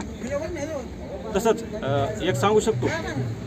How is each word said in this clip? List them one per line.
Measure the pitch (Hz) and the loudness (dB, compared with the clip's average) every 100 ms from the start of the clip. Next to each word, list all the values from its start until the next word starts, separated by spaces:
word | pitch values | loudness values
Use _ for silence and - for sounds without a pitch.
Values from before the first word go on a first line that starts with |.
| 190 - 240 285 320 330 294 294 233 - - 196 - 185 | -2 -6 -4 -4 -4 -4 -4 -6 -8 -10 -10 -8 -2 2
तसंच, | 220 190 - - | 4 2 0 -4
अ, | 135 143 139 - | 0 2 2 0
एक | 165 | 0
सांगू | 180 202 214 | 2 6 6
शकतो, | 220 214 147 330 - - 120 - | 4 2 2 0 -2 -4 -4 -6